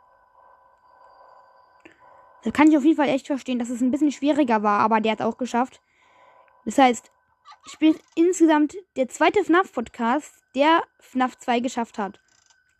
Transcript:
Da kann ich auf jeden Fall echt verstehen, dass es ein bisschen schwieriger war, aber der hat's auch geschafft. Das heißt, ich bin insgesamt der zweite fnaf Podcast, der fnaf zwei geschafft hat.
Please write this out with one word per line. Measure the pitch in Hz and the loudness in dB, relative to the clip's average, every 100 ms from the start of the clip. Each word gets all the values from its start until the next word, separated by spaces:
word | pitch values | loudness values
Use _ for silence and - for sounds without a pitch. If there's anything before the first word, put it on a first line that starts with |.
| _ _ _ _ _ _ _ _ _ _ - _ - - _ _ _ _ - _ - - _ _ | _ _ _ _ _ _ _ _ _ _ -20 _ -20 -20 _ _ _ _ -20 _ -20 -20 _ _
Da | 226 | -6
kann | - 311 | 4 4
ich | 302 | 6
auf | |
jeden | 269 294 | 2 2
Fall | 277 | 0
echt | 269 - | -2 -4
verstehen, | 269 - 247 | -8 -6 -6
dass | 233 | -6
es | 240 | -4
ein | 254 | -2
bisschen | 269 294 | 0 -2
schwieriger | - 285 294 269 214 | -2 -2 0 0 0
war, | 208 208 | 0 0
aber | 220 220 | 0 0
der | 220 | -2
hat's | 220 | -2
auch | 226 226 | -4 -4
geschafft. | 247 233 254 - _ _ _ _ _ _ _ _ | -6 -4 -4 -8 _ _ _ _ _ _ _ _
Das | - 247 | -6 2
heißt, | 262 226 _ _ _ _ _ - - | 2 2 _ _ _ _ _ -20 -20
ich | - | 0
bin | 311 311 _ - | 0 0 _ 0
insgesamt | 339 359 320 302 302 392 - - | 0 2 2 4 0 -4 -14 -6
der | 254 | -6
zweite | - 320 415 | 0 0 0
fnaf | 330 339 370 | 2 0 0
Podcast, | - 226 - 233 285 - _ _ 262 | -8 -10 -6 -4 -4 -6 _ _ 0
der | 294 339 - _ | 2 2 -2 _
fnaf | _ 254 254 - | _ -4 -4 -4
zwei | - 240 | -4 -4
geschafft | 240 - 226 - | -4 -6 -8 -8
hat. | 196 - _ _ _ _ _ | -10 -10 _ _ _ _ _